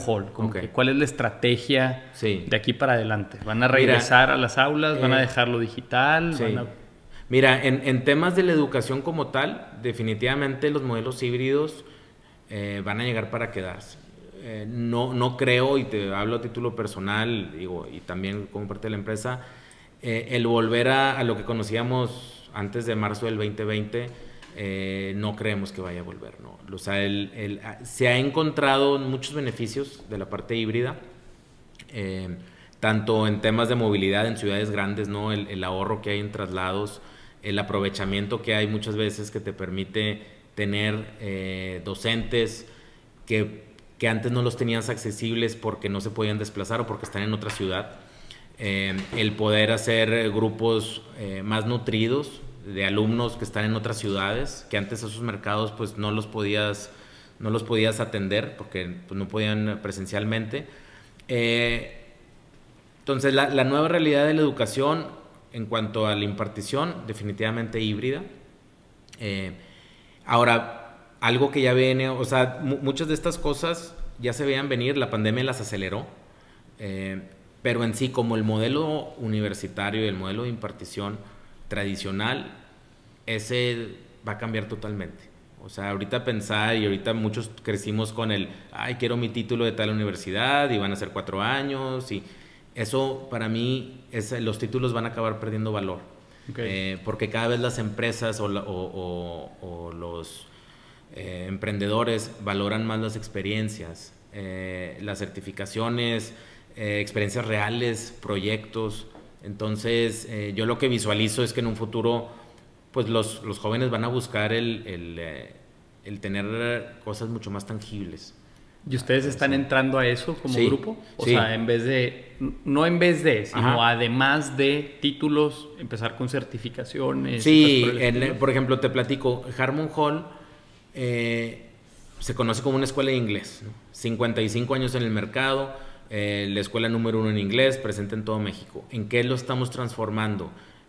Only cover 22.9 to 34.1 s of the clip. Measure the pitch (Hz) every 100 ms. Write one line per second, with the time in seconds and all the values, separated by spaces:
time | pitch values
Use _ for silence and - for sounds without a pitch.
22.9 | 107 104 104 113 110 107 104 107 107 107
23.9 | 117 123 - - - - - 98 95 95
24.9 | 98 98 98 107 104 107 104 98 - 92
25.9 | 87 87 90 55 - 58 - - 92 -
26.9 | 101 101 101 98 120 104 101 110 104 -
27.9 | - 127 123 135 139 156 151 139 135 139
28.9 | 139 131 131 - 147 135 117 113 113 139
29.9 | - - 104 95 98 - 117 110 113 127
30.9 | 156 - - - - - - - - -
31.9 | 117 95 92 92 87 - - - - 110
32.9 | 107 107 110 107 104 110 113 117 123 113
33.9 | 104 95